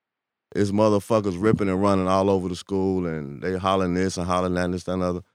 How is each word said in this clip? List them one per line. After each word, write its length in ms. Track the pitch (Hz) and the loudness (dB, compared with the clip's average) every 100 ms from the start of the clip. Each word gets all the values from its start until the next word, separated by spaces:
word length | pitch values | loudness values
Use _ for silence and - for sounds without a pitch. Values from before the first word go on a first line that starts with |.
| _ _ _ _ - - | _ _ _ _ -6 -2
it's 160 | 101 | 0
motherfuckers 640 | 104 107 101 - 110 101 87 | 2 4 2 2 0 0 0
ripping 300 | 107 107 98 | 0 2 0
and 120 | 92 | 2
running 260 | 101 98 92 | 2 2 2
all 220 | 95 98 | 2 2
over 200 | 95 90 | 0 -2
the 60 | 87 | -8
school, 500 | - 98 95 92 87 | -6 -2 0 0 -2
and 360 | 80 71 71 | -4 -8 -8
they 160 | 90 92 | -6 -2
hollering 360 | 95 95 90 | 0 0 2
this 240 | 90 95 90 | 0 0 -2
and 80 | 87 | -2
hollering 280 | 90 90 90 | 0 0 0
that 100 | 90 | -2
and 80 | |
this, 100 | 90 | -4
that, 100 | 92 | -4
and 100 | 92 | -2
other. 180 | 90 90 - | -2 -4 -8